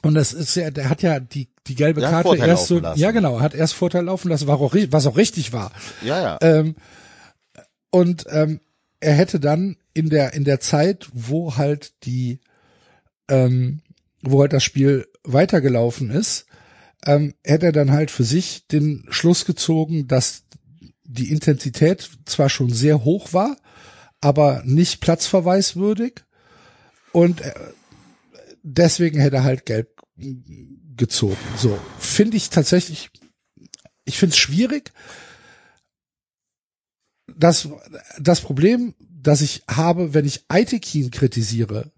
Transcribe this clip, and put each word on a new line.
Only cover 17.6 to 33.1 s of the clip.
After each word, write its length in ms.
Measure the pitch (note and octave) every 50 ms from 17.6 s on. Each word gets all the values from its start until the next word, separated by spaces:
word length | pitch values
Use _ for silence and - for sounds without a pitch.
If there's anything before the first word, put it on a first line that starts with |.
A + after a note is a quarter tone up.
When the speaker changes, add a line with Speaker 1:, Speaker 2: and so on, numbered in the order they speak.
| F3
Speaker 1:
er 60 | F3
dann 200 | D3+ D3+ C#3+ C3+
halt 180 | C#3 D3 D#3 C#3
für 140 | - - B2
sich 420 | A2 C3+ F3+ F#3 - - - _
den 400 | _ D#3 D3+ D3 D3+ D3 - - -
Schluss 360 | - - - F3 F3 - -
gezogen, 640 | - E3+ - - - D#3+ D#3+ D#3+ D#3 E3 D#3 C#3 B2
dass 340 | C3+ C3 - - - - _ _ - - _ _ - E3 - - _ _ _
die 260 | - B2 A#2+ B2+ -
Intensität 800 | D3+ D3+ - D#3+ C#3+ - - C#3 A#2 - D3+ D#3+ F#3+ - - - - - _
zwar 220 | - - - D3 C3+
schon 220 | - - C3 B2
sehr 340 | A#2+ A2+ C3 D3+ D3+ C#3+ A2
hoch 280 | C#3+ F3 G3+ - -
war, 240 | E3+ F#3 G3+ C#4 C#4 _ _ _ _ - - - - - - _ _ _
aber 420 | - C#3+ C#3 D3 D3 C#3+ C3+ B2 A#2+
nicht 360 | B2+ C3+ D3+ F3 - - -
platzverweiswürdig 1200 | - - E3+ E3 - - - F#3+ E3 F3+ F#3 G3 F#3+ - - F3 G3 G#3 G#3+ F#3+ A#3 B3+ _ - _ _ _ _ _ _ _ _ _ _ _ _ _ _ _ _ _ _
und, 280 | - E3+ E3+ F3 F3 D#3
äh, 120 | - C3 - - - - - _ _ _ _ _ _ _ _ _ _ _ _ - - - - _ _
deswegen 560 | D#3 B2+ E3 E3+ D#3+ - - F3 E3 D3+ D3+
hätte 160 | D#3 C#3 C#3
er 80 | C3 B2+
halt 220 | C3 C3 C3 _
gelb 240 | - A2+ A2 A2+ _ _ - _ _ _ - B2+ C#3 C3 B2 - - D3+ - - - - _ _ D#3 B2+
gezogen. 400 | A#2 B2 - - - - G2 F#2+ - - - -
So, 200 | G#2+ A#2+ A2+ G2+ G2 - - - -
finde 380 | - - - - G#3 A3+ A3
ich 140 | G3+ - -
tatsächlich, 600 | - E3+ C#3+ - F3+ F3+ - - D#3 - - -